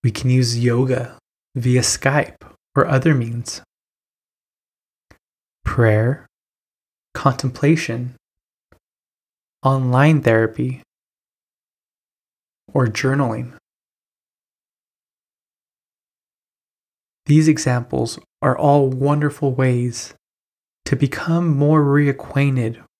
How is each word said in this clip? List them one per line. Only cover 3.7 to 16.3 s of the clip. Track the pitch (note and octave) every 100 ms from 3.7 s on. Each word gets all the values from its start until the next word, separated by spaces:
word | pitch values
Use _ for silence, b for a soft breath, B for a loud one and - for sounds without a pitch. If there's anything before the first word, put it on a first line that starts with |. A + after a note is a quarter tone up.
| _ _ _ _ _ _ _ _ _ _ _ _ _ _ _ _ _ _ _ -
Prayer, | - A2+ G#2+ A#2 C#3+ - _ _ _ _ _ _ _ _
contemplation, | - C#3 B2+ C3 - C#3+ D#3+ - A#2 B2 - _ _ _ _ _ _ _ _ _ _ _ _ _ _
online | C3 C3+ B2+ B2+ D3+ D#3
therapy, | A2+ A2+ A2+ - B2 B2+ _ _ _ _ _ _ _ _ _ _ _ _ _ _ _ _ _ _ _
or | C#3+ B2
journaling. | G2+ C3 C#3 C3 A2 B2 - _ _ _ _ _ _ _ _ _ _ _ _ _ _ _ _ _ _ _ _ _ _ _ _ _ _ _